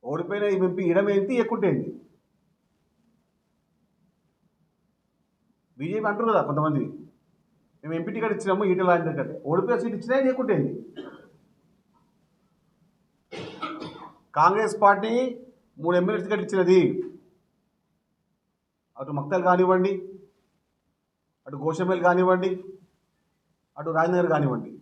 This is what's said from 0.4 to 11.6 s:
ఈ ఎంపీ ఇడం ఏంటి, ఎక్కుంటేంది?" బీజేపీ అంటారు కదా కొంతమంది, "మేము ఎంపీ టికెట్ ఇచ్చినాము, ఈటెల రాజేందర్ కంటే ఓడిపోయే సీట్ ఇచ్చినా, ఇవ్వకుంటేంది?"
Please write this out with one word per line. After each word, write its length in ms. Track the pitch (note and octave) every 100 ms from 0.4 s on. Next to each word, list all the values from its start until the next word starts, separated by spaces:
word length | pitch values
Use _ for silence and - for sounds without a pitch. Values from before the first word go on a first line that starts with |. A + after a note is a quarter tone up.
ఈ 120 | G#3 F#3
ఎంపీ 240 | F3+ F3+
ఇడం 220 | F#3 E3+ G3+
ఏంటి, 240 | G3 G3
ఎక్కుంటేంది?" 560 | B3+ A3+ A3 F#3+ C#3+ - - - _ _ _ _ _ _ _ _ _ _ _ _ _ _ _ _ _ _ _ _ _ _ _ _ _ _ _ _ _ _ _ _ _ _ _ _ -
బీజేపీ 280 | D3+ G#3+ G#3+
అంటారు 220 | G3+ A#3
కదా 140 | G3+
కొంతమంది, 420 | C#3+ C#3+ D#3 C#3+ A#2 - - _ _ _ _ _ _ _
"మేము 100 | D3+
ఎంపీ 180 | E3 F3+
టికెట్ 220 | A3 A3
ఇచ్చినాము, 300 | G#3 F#3+ F#3+
ఈటెల 240 | G3+ F3+ F3+
రాజేందర్ 300 | E3+ E3 C#3+
కంటే 180 | C3 -
ఓడిపోయే 340 | C3+ E3+ F#3+ A#3+
సీట్ 160 | A#3 G3
ఇచ్చినా, 200 | - C4
ఇవ్వకుంటేంది?" 540 | C4 B3+ A3 F3 - - - - - - - _ _ _